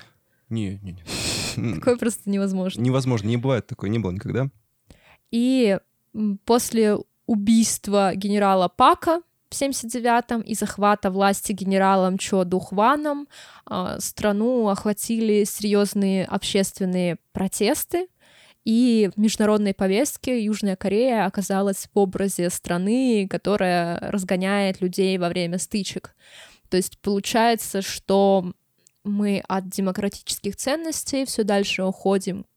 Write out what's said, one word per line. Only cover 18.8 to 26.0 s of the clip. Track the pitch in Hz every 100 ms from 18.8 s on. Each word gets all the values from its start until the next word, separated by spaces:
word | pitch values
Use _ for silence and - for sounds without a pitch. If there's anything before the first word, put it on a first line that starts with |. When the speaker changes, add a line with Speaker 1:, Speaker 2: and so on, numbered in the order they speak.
| 247 226 196 208
Speaker 2:
в |
международной | 214 - 214 214 208
повестке | - 190 196 277 - - 247
Южная | 208 208 202 185
Корея | 196 202 262 226 185
оказалась | 208 185 190 202 190 -
в | 208
образе | 196 - 196 - 175
страны, | - - 175 190 247 262 214 190
которая | 175 - 202 185 175 170 170
разгоняет | - 202 185 185 190 202 196 190
людей | 180 180 190 190
во | 175
время | 180 170 180
стычек. | - 214 185 -